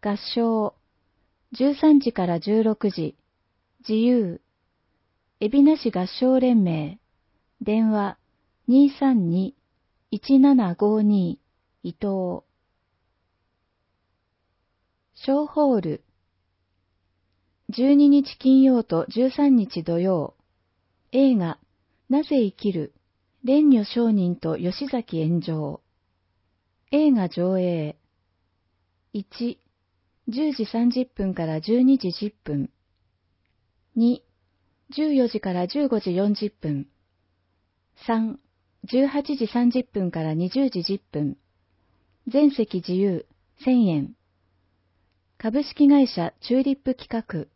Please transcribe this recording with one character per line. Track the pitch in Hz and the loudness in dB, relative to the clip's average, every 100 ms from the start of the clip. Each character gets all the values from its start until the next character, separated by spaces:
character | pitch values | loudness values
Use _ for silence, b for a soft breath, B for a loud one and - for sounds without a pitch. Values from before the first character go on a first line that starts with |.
合 | 208 202 - | -6 -8 -6
唱、 | - 226 220 208 _ _ _ _ _ _ _ _ | -4 -2 -2 -4 _ _ _ _ _ _ _ _
十 | - 269 | -2 -2
三 | 277 311 294 | 2 6 6
時 | 240 | 4
か | - 175 | -4 -2
ら | 170 | -2
十 | 202 214 | 0 0
六 | 220 214 208 | 0 0 -4
時。 | 190 156 - _ _ _ _ _ _ - | -4 -8 -10 _ _ _ _ _ _ -4
自 | |
由。 | 220 240 247 190 170 _ _ _ _ _ _ _ _ _ _ | 0 2 2 0 -8 _ _ _ _ _ _ _ _ _ _
海 | 214 | 0
老 | 277 | 4
名 | 285 311 | 4 4
市 | 233 | -2
合 | 185 185 | -4 -6
唱 | - 254 262 | -2 2 2
連 | 254 233 | 4 2
盟。 | 185 160 151 190 _ _ _ _ _ _ | 2 -2 -6 -12 _ _ _ _ _ _
電 | - 220 220 | -4 0 0
話、 | 214 202 - _ _ _ _ - | 0 -4 -8 _ _ _ _ 2
二 | 262 285 | 4 4
三 | - 277 240 170 | 4 2 2 0
二、 | 170 190 _ _ _ _ _ _ | -2 -4 _ _ _ _ _ _
一 | 208 - 269 | -10 2 4
七 | 277 262 196 | 6 4 2
五 | 175 208 214 | 0 0 2
二。 | 208 208 175 - _ _ _ _ | 2 2 0 -6 _ _ _ _
伊 | 180 | -14
藤。 | - 202 196 180 180 _ _ _ _ _ _ _ _ _ _ _ _ _ _ _ _ _ _ _ _ _ _ _ _ _ _ _ | -8 -6 -4 -6 -8 _ _ _ _ _ _ _ _ _ _ _ _ _ _ _ _ _ _ _ _ _ _ _ _ _ _ _
小 | _ - 277 302 | _ -2 -2 -2
ホ | - 285 226 | 0 2 0
ー | |
ル。 | 175 139 _ _ _ _ _ _ _ _ _ _ _ _ _ _ _ _ - | -2 -8 _ _ _ _ _ _ _ _ _ _ _ _ _ _ _ _ -14
十 | 214 269 | -2 2
二 | 285 285 | 6 6
日 | 285 277 - | 4 2 -2
金 | 262 262 | 4 6
曜 | 269 254 | 6 4
と | 220 165 - | 0 -4 -4
十 | 220 262 | -2 -2
三 | 277 285 254 | 2 2 4
日 | 190 - | 2 -6
土 | 160 170 | -4 -2
曜。 | 185 180 143 _ _ _ _ _ _ _ _ | 0 -2 -4 _ _ _ _ _ _ _ _
映 | 254 277 226 | 2 2 2
画、 | 170 - _ _ _ _ _ | -2 -6 _ _ _ _ _
な | 269 | -2
ぜ | 311 285 | 0 0
生 | 208 | 0
き | - 208 | -2 -6
る、 | 175 147 _ _ _ _ _ | -4 -8 _ _ _ _ _
蓮 | 247 277 302 | 0 2 4
如 | 247 | 4
上 | 208 240 233 | 2 -2 0
人 | 208 180 175 | 2 0 -4
と | 160 160 | -6 -4
吉 | 175 190 277 | -6 -6 -8
崎 | 254 226 165 156 | -8 -6 -6 -2
炎 | 170 | -2
上。 | 151 160 147 156 _ _ _ _ _ _ _ _ _ _ _ | -4 -8 -8 -12 _ _ _ _ _ _ _ _ _ _ _
映 | 285 302 | 0 2
画 | 247 180 | 2 0
上 | - 175 185 | -2 -2 0
映。 | 180 170 151 - _ _ _ _ _ _ _ _ _ _ _ | -2 -4 -6 -10 _ _ _ _ _ _ _ _ _ _ _
一、 | 208 196 - 240 - _ _ _ _ _ _ - | -12 -12 -10 -10 -10 _ _ _ _ _ _ -10
十 | 233 302 | -4 -4
時 | 262 214 | -4 -6
三 | 226 240 | -2 -2
十 | 247 254 | -2 -6
分 | - 196 | -6 -6
か | 185 165 | -4 -6
ら | 156 | -6
十 | 160 240 | -2 2
二 | 254 269 | 4 2
時 | 185 | 0
十 | 170 208 _ | -6 -10 _
分。 | - 147 135 _ _ _ _ _ _ _ _ _ _ _ _ | -8 -6 -6 _ _ _ _ _ _ _ _ _ _ _ _
二、 | - 233 247 _ _ _ _ _ _ _ | 0 0 0 _ _ _ _ _ _ _
十 | - 311 | -6 0
四 | 277 240 | 2 0
時 | 214 | -2
か | 196 | -6
ら | 180 180 | -4 -4
十 | 285 285 | -2 -2
五 | 220 | -2
時 | 190 | -2
四 | 175 202 | -2 -2
十 | 208 208 | -2 -6
分。 | _ 156 143 139 _ _ _ _ _ _ _ _ _ _ _ - | _ -6 -6 -8 _ _ _ _ _ _ _ _ _ _ _ -4
三、 | 226 220 - _ _ _ _ | -2 -4 -8 _ _ _ _
十 | - 247 277 | -4 0 0
八 | 285 | -2
時 | 285 277 220 | -6 -6 -4
三 | 240 240 | 0 0
十 | 254 | 0
分 | 254 208 180 | -6 -6 -4
か | 165 | -4
ら | 160 | -6
二 | 156 180 | -4 -4
十 | 262 269 | -2 -2
時 | 180 | -4
十 | 170 196 _ | -6 -8 _
分。 | 147 147 135 _ _ _ _ _ _ _ _ - | -6 -6 -8 _ _ _ _ _ _ _ _ -4
全 | 254 294 | 2 2
席 | 277 214 185 175 | 2 -4 -4 -4
自 | |
由、 | 180 196 175 - _ _ _ | -2 0 -2 -8 _ _ _
千 | - 254 202 | 0 2 2
円。 | 156 139 - _ _ _ _ _ _ _ _ _ _ _ _ | 0 -4 -12 _ _ _ _ _ _ _ _ _ _ _ _
株 | 220 247 | -4 -4
式 | 285 - 285 | -6 2 6
会 | 285 262 | 6 4
社 | - 165 _ | 0 -6 _
チ | - 247 | -2 0
ュ | |
ー | |
リ | 269 | 0
ッ | 269 | -2
プ | - | -4
企 | 254 - | -6 -6
画。 | 226 220 165 - | -10 -8 -10 -10